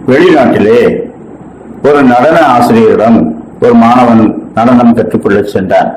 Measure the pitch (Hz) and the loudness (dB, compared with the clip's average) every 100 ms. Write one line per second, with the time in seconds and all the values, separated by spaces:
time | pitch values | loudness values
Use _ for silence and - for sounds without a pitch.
0 | - 135 180 156 120 - 202 240 202 - | 0 2 2 2 2 0 2 2 0 -2
1 | - - - - - - - - 139 147 | -8 -14 -20 -20 -20 -20 -20 -6 -2 2
2 | 131 120 147 165 151 123 120 113 110 98 | 2 2 2 2 0 0 2 2 2 2
3 | 110 110 - - - - 123 117 113 123 | 2 0 0 -8 -16 -4 0 2 2 2
4 | 123 113 104 - - - 120 123 120 113 | 2 2 0 -4 -8 -2 0 2 2 0
5 | 107 107 - 101 - 107 92 95 - | -2 -4 -2 -2 -2 -6 -2 -2 -2